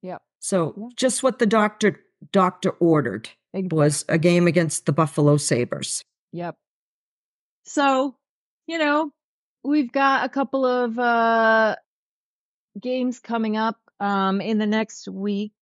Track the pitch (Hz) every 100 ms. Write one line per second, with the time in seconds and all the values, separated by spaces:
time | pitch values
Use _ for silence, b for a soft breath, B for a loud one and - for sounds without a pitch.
0 | 185 170 _ _ - 190 160 - 233 -
1 | 254 - 262 - 226 220 208 214 208 147
2 | _ _ - 196 185 - 165 - 170 156
3 | 123 110 - _ _ 185 185 160 147 147
4 | - 165 170 175 175 165 160 - - 147
5 | 160 - 147 147 - 123 120 - - -
6 | - _ _ 165 175 - _ _ _ _
7 | _ _ _ _ _ _ - - 277 262
8 | 277 240 _ _ _ _ - 330 294 294
9 | 311 _ _ _ _ _ 262 302 247 269
10 | 277 269 262 277 269 269 254 247 247 226
11 | 240 233 226 226 220 220 220 - _ _
12 | _ _ _ _ _ _ _ 208 247 254
13 | 254 233 - 226 220 214 220 226 _ _
14 | 202 196 190 196 196 220 214 220 214 -
15 | - 190 202 202 214 _